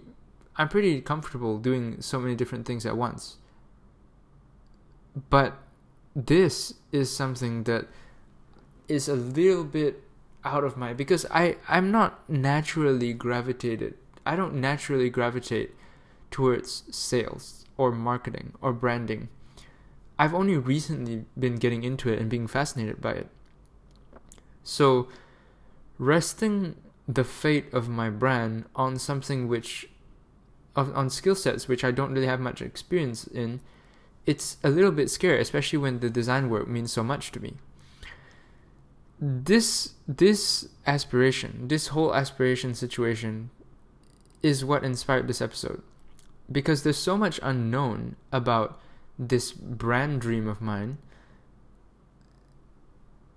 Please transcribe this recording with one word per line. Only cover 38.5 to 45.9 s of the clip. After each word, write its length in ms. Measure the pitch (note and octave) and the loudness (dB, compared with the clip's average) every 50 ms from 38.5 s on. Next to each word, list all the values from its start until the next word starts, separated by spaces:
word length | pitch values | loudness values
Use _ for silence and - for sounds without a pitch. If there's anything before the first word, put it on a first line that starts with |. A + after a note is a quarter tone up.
| - - - - - - - - - - - - - - | -20 -20 -20 -20 -20 -20 -20 -20 -20 -20 -20 -20 -12 -6
This, 720 | D3+ C#3+ C3 B2+ C3 E3 G#3 A#3 A3+ - - - - - - - - | -4 -4 -4 -2 2 4 6 6 6 4 0 -2 -4 -6 -10 -10 -10
this 600 | - C3 - E3+ G3+ G#3+ G3+ - - - - - - - - - | -8 4 6 6 8 8 6 2 0 -2 -2 -4 -10 -16 -4 0
aspiration, 840 | C#3+ C#3+ C#3+ - - - B2 B2+ C3 B2+ - - G#2 G#2 A2+ B2 B2 | 0 0 0 0 0 4 4 6 4 4 2 -4 -8 -8 -8 -2 -2
this 180 | D3+ D3+ - | 0 0 0
whole 260 | - C#3 D#3 D#3+ - - | -2 0 2 2 2 2
aspiration 600 | C#3 C3+ - - - B2+ B2+ B2+ B2 - B2+ A#2+ | 2 0 -2 0 0 2 2 2 0 -2 -4 -6
situation 760 | - B2+ A#2+ - - A#2+ A#2 A2+ A2 A2+ A2 A2 A2 A2+ B2 - - - - - - - - - _ - - - - _ _ - - - | -6 -6 -6 -2 -2 0 0 0 -2 -4 -6 -6 -8 -10 -14 -16 -20 -20 -20 -20 -20 -20 -20 -20 _ -20 -20 -20 -20 _ _ -6 0 0
is 220 | D3+ C#3 C3 C3+ | 2 2 2 0
what 180 | C3+ C#3+ C#3 - | 0 0 0 0
inspired 440 | C3 B2 A#2+ - - C3 B2+ - | -2 -4 -2 0 0 0 2 0
this 140 | B2 A2+ - | -2 -2 -2
episode, 400 | B2 A2+ - - - - - - - - | -4 -4 -6 -6 -8 -8 -8 -10 -12 -18